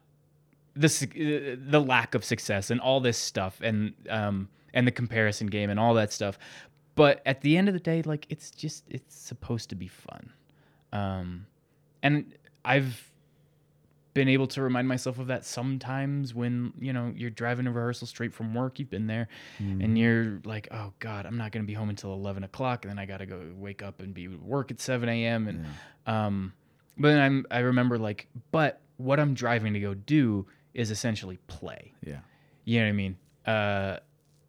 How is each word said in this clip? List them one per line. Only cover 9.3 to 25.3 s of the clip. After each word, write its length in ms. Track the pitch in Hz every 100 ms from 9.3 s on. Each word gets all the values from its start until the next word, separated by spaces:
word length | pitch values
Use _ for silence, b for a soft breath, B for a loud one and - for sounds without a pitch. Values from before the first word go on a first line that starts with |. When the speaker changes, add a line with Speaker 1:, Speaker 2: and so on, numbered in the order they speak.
| 123 - 120 -
Speaker 1:
to 40 |
be 140 | 98 92
fun. 440 | - - 50 - _ _ b b b _
Um, 540 | 104 98 95 90 90 104 _ _ _ _ _
and 320 | 143 147 - - _ _
I've 460 | - 139 131 113 - _ _ _ _ _ _ _ _ _ _
been 160 | 139 131
able 180 | 131 131
to 140 | -
remind 240 | 131 123 131
myself 300 | 127 131 123
of 80 | 127
that 160 | 127 -
sometimes 880 | - 127 135 127 135 139 143 135
when, 380 | 117 120 123 120 -
you 140 | 135
know, 180 | 127 120
you're 160 | 107 120
driving 340 | 110 117 123 127
to 40 |
rehearsal 360 | 120 117 120 120
straight 260 | - 120
from 180 | - 113
work, 240 | 117 131 -
you've 120 | 135
been 160 | 92 110
there, 220 | 110 113 B B B
Speaker 2:
Mm-hmm. 220 | 101 95
Speaker 1:
and 160 | 95 113
you're 420 | 117 117 113 101
like, 240 | 104 107 -
"Oh 240 | 110 101 -
God, 260 | 110 104 90
I'm 100 | 117
not 160 | 107
gonna 140 | 110 104
be 80 |
home 160 | 107 107
until 240 | 101 98
eleven 280 | 95 101 98
o'clock, 400 | 98 - 131 120 98
and 40 |
then 80 | 101
I 60 |
gotta 220 | 95 95 95
go 260 | 90 82 92
wake 260 | 101 98
up 180 | 98 -
and 140 | 95
be 100 | 92
at 160 | 90 87
work 280 | 92 139 135
at 100 | 120
seven 280 | - 127 117
A 140 | 117
M." 220 | 117